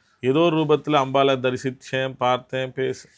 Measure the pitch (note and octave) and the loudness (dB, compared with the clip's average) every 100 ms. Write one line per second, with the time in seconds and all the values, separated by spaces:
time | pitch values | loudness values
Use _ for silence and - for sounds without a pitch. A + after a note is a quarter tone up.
0 | _ _ B2 C#3+ E3+ D#3+ D#3 D3+ D3 D3+ | _ _ 0 2 4 2 2 0 2 0
1 | C3+ C3+ C#3 C3+ B2+ B2+ C3+ B2+ - C3 | 2 2 2 2 0 -2 -6 -8 -8 -6
2 | C3 B2+ B2 B2+ B2+ C3 C3 C3 C3 B2+ | -6 -2 -2 -2 -4 -8 -8 -4 -6 -6
3 | - | -14